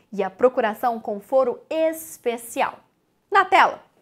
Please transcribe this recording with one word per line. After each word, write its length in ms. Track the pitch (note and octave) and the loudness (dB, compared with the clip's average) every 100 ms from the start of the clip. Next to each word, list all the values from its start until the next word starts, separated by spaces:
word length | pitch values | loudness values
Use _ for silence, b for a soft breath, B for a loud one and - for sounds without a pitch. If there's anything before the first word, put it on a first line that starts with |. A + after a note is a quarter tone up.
| b | b
e 100 | G3 | -6
a 80 | F#3+ | -6
procuração 720 | - B3+ B3+ A3 G#3+ B3 A3+ | 2 2 2 -2 -2 -4 -4
com 180 | A#3 G3+ | -6 -10
foro 420 | - C4+ B3+ A#3+ - | -2 0 0 -2 -6
especial. 1120 | D#4+ D#4+ D#4+ - - A#3+ A#3+ - C#4 G#3+ - _ _ _ _ - | -2 0 -2 -12 -10 -6 -6 -8 -4 -4 -4 _ _ _ _ -2
Na 160 | G4 | 0
tela! 380 | F#4 F4 G#3 - _ _ | 4 4 4 2 _ _